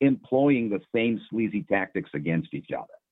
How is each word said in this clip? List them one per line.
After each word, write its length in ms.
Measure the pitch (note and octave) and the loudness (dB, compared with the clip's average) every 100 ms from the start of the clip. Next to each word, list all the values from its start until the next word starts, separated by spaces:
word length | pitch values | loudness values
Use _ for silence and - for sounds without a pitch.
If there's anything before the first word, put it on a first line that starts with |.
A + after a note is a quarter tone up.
employing 680 | C#3 C3 - C3 C#3+ C3 A#2 | 2 2 0 2 4 2 0
the 120 | F#2+ - | -4 -2
same 280 | A#2 A#2 G#2+ - | 0 0 -2 -4
sleazy 360 | A2 A2 G#2 - | -4 -2 -2 -2
tactics 400 | G2 F#2 F#2 - | -2 -2 -6 -6
against 400 | D2 D#2 E2 D#2+ | -6 -2 -2 -2
each 160 | C#2+ - B1+ | -8 -8 -10
other. 160 | - - _ | -10 -20 _